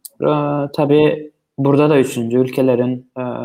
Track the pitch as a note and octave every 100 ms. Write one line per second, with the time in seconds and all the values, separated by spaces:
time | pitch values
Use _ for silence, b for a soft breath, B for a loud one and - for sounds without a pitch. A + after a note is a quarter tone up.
0 | - - D3 D3+ D3 D3 C#3+ - C#3+ D3
1 | D3+ - - _ _ - C#3 C#3 D3+ D3
2 | B2+ A#2+ A2+ B2 B2+ C#3 C3 A#2+ B2 B2+
3 | - B2+ B2 A#2+